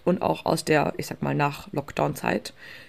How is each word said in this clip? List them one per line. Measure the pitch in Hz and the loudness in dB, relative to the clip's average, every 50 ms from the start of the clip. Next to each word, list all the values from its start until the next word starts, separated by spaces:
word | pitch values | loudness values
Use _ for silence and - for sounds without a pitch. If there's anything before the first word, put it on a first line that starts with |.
| - | 0
und | 180 180 - | 2 2 4
auch | - - 165 - - | 4 2 0 0 2
aus | - 170 165 - | 0 0 2 2
der, | - 156 147 147 165 - - | 4 4 4 4 2 0 -4
ich | 147 - | -6 -6
sag | 147 - | -6 -4
mal, | - 143 139 | -2 0 2
nach | 147 143 143 147 - - - - | 2 2 0 0 -4 -10 -8 -6
Lockdown-Zeit. | 147 143 - - - 147 147 - - - - - 214 - - - - - - - - - | -6 -4 -4 0 0 0 0 0 -2 -2 -2 -2 -2 -2 -6 -14 -16 -18 -18 -18 -18 -18